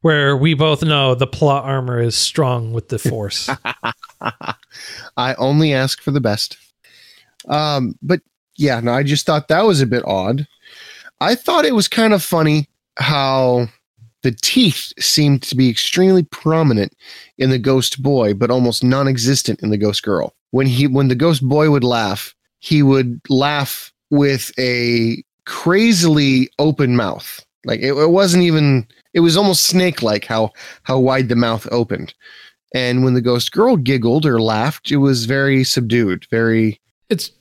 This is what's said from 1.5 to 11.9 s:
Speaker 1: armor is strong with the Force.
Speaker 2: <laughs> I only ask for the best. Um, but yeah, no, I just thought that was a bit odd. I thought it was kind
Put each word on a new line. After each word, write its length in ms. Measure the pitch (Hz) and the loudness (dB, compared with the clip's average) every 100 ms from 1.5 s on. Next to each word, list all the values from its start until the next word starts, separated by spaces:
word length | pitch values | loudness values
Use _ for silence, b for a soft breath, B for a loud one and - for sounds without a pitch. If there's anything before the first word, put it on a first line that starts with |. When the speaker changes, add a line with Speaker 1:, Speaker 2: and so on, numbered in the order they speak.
| 139 | 0
Speaker 1:
armor 360 | 135 135 123 120 | -2 -6 -4 -2
is 160 | 117 110 | -2 -2
strong 560 | - - 135 123 113 | -4 -2 -2 -2 -4
with 160 | 117 - | -8 -6
the 100 | 135 | -6
Force. 520 | - 117 101 - - | -4 -6 -8 -8 -8
Speaker 2:
<laughs> 1600 | 135 117 - 117 - - _ 110 - - - _ - - - - - | -8 -8 -8 -10 -10 -20 _ -10 -10 -12 -12 _ -20 -20 -20 -14 -6
I 180 | 127 | -6
only 380 | 131 131 147 156 | -2 0 2 2
ask 280 | 135 135 - | 0 -2 -4
for 100 | - | -4
the 100 | 143 | -2
best. 360 | 117 107 - - _ _ b b b b b b - | -2 -2 -6 -12 _ _ b b b b b b -6
Um, 460 | 147 151 143 120 - | -4 -2 -2 -4 -6
but 180 | 135 180 _ _ _ - | -4 -4 _ _ _ -4
yeah, 240 | 147 117 | -2 0
no, 120 | 117 | -2
I 100 | 123 | -2
just 240 | 143 147 - | 0 -2 0
thought 220 | 151 - | -2 0
that 160 | 156 220 | 0 2
was 140 | 160 | 2
a 60 | 127 | 2
bit 180 | 120 - | 0 -2
odd. 400 | 95 95 135 143 B B B B B B _ | -2 -2 -4 -6 B B B B B B _
I 140 | 175 | -2
thought 300 | 247 - 349 | -2 0 0
it 100 | 294 | 2
was 140 | 233 | 0
kind 240 | 190 | 0